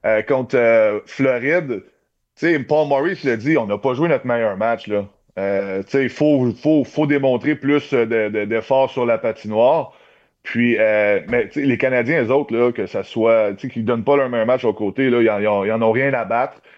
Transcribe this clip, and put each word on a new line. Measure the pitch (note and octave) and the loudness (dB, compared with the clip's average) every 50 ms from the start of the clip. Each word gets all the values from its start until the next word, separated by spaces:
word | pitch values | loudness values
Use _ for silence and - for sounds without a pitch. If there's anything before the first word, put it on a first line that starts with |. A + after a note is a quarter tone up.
| - | 0
euh, | A2+ A2 G#2+ | 0 0 0
contre, | G#2+ - C#3+ C3 B2+ A#2+ - | 0 0 -2 -2 -2 0 0
euh, | B2+ A#2+ A#2 A2+ A2+ A2 G#2+ G#2 G#2 - | 2 4 4 4 4 4 2 0 -2 -8
Floride, | - - - C3+ C3+ B2+ A#2+ A#2 C#3 D#3+ F3+ E3 C3+ A#2 F#2+ - _ _ _ _ _ _ _ _ _ _ _ | -10 -4 -2 0 0 0 0 -2 -2 -2 -2 -2 -4 -8 -10 -10 _ _ _ _ _ _ _ _ _ _ _
tu | - | 0
sais, | E3+ E3+ D3 | 0 0 0
Paul | B2+ - D3+ D#3 D3+ D3 | 0 0 0 0 2 2
Maurice | C#3 C3+ C#3+ F3+ F#3+ - - | 0 0 0 -2 -4 -2 -2
l'a | C#3 A#2 | -2 -2
dit, | A2+ G#2+ C#3+ D#3+ C#3 | 0 0 0 0 0
on | A2+ | 2
n'a | G2+ G2+ | 0 -4
pas | G2+ - C3+ | -2 -2 -2
joué | B2+ B2+ D#3+ E3+ | 0 0 0 0
notre | D3+ B2 - | 0 0 0
meilleur | B2 A#2+ A#2 A2+ G#2+ G2 | -2 -2 0 0 -2 -2
match, | F#2+ G#2+ A#2 A#2 G#2 - | 0 -2 -2 -2 -2 -4
là. | G#2+ G#2 G2+ G2 G2+ _ _ _ _ _ F#2+ | -4 -4 -4 -4 -6 _ _ _ _ _ -6
Euh, | G2 G2 G2 G2 G2 G2 F#2+ F#2+ | -4 -2 -2 -2 -4 -4 -6 -8
tu | G2 - | -6 -2
sais, | - C#3 C3+ | -2 -2 -2
il | B2 | -2
faut, | - - D3+ D3+ D3 C3+ B2+ A#2+ | -2 0 0 2 2 2 2 0
faut, | G#2 - - D3 D#3 D3+ C3 | -2 -2 0 2 2 2 0
faut | - - - D3+ | -2 -2 -4 0
démontrer | C#3+ D3 C#3 C3+ C3+ B2+ A#2 B2 C#3+ D3+ | 0 0 0 2 0 0 0 0 -2 -4
plus | - C3+ C#3 D3 D3 C3+ - | -2 0 0 0 0 0 0
de, | - B2 A#2 A2 A#2 A2+ G#2+ G#2 | 0 0 0 2 0 0 0 0
de, | G#2 A2 G#2 | -2 -4 -4
d'efforts | G#2 A2+ A2+ A2 - C3+ C3+ C3+ B2+ | -2 -4 -4 -2 0 0 2 2 0
sur | - C3 B2 | -2 -4 0
la | A#2+ A#2 A2 | 0 -2 0
patinoire. | - A2+ G#2+ - - G#2+ G#2+ G#2+ A#2 B2+ D3+ E3 C3 - - - - _ _ _ _ _ _ _ _ | -2 -4 -6 -6 -8 -4 0 2 4 4 4 2 -2 -6 -14 -20 -20 _ _ _ _ _ _ _ _
Puis, | - - A2+ A#2+ A#2+ A#2 G#2 | -6 -2 0 2 2 2 2
euh, | A2 A2 G#2+ G#2+ G#2 G#2 G#2 F#2+ E2+ F#2 | 2 2 2 2 2 2 2 0 -2 -2
mais, | A#2+ B2 A2 - | -2 -2 -2 -2
tu | - - | -4 -2
sais, | C#3 | 0
les | C#3 A#2+ | 0 0
Canadiens, | A2 - C3 B2+ B2 A#2 A#2 D#3+ D#3+ B2 | 0 0 0 0 0 0 0 0 -2 0
eux | A2 | 2
autres, | B2+ C#3+ C#3+ - A2+ | 0 0 0 0 0
là, | A2+ A#2+ B2 | 0 0 0
que | A#2 - G2+ | 0 -2 -8
ça | F2+ - G#2 | -6 -6 -8
soit, | F#2+ - - A#2 A2 A2+ A2+ A2+ G#2+ G2+ | -8 -6 -4 0 2 4 4 4 2 0
tu | G2 - - | -2 -6 -10
sais, | C3 | -10
qu'ils | - A#2 A2+ | -6 -4 -2
donnent | G#2+ B2 A#2 G#2 | -2 -2 -2 2
pas | - C#3+ | 2 2
leur | C#3+ C#3 B2+ | 2 2 0
meilleur | B2 A#2 A2 | 0 -2 0
match | A2+ B2+ B2+ - | 0 0 0 0
aux | A#2 | -2
côtés, | G2+ - G#2+ G2 F#2+ - C3+ C3 | -2 0 -4 -4 -2 0 0 2
là, | A#2+ A#2+ | 4 4
ils | A#2 A2 | 4 2
en, | G#2 G2+ | 2 2
ils | G#2 | 0
en, | G#2+ G#2 G2+ G2 | 0 0 0 0
ils | G#2 | -2
en | A2 A2+ | -2 0
ont | A2+ A2 | 2 2
rien | A2 B2 C3+ C#3 C3+ | 2 2 0 0 -2
à | B2 A2+ | -2 -2
battre. | F#2+ A#2 A#2 C3 C#3+ - - _ - - | -2 -2 -2 -2 -2 -6 -16 _ -20 -20